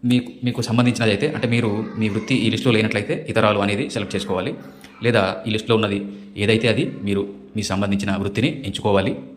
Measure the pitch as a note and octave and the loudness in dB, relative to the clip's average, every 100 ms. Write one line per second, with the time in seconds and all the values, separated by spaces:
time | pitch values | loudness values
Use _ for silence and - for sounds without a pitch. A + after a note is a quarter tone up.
0 | B2 B2 A#2+ - B2 A#2+ A#2 A#2 B2 A2+ | 4 2 0 -4 -4 -2 0 2 2 4
1 | A2+ G2+ D3+ - A#2+ A#2 A#2 G#2 G#2+ - | 2 2 0 -2 0 2 0 -2 -4 -2
2 | A2 G#2 - C3 A2 A2+ C3 A2 A2 A2 | 0 0 0 0 2 2 2 4 2 0
3 | G#2 E3 - A2+ G#2+ G#2 G2+ G#2 C#3+ - | -2 -4 -2 2 4 4 2 0 -2 -4
4 | G2+ G2+ - F#2 F#2 D#3+ - - - - | -4 -4 -2 -2 -2 -6 -14 -20 -20 -4
5 | A#2 A2+ F#2+ F#2+ A2+ G#2+ - A2+ G#2+ G2+ | 2 4 2 0 -2 -4 2 2 2 -2
6 | G2+ - - - G#2 A2 A#2 A2 F3 - | -4 -12 -14 -4 2 4 4 2 -2 -4
7 | G2+ G2+ G2+ - - G#2+ G2+ F#2+ G2+ G2 | -2 -2 -2 -8 -10 -6 -4 -2 0 0
8 | G2+ F#2+ G2 - A#2 - G2+ - A2 G2+ | 0 -2 -2 0 0 -2 -8 -4 2 2
9 | G2+ - - | 2 -4 -10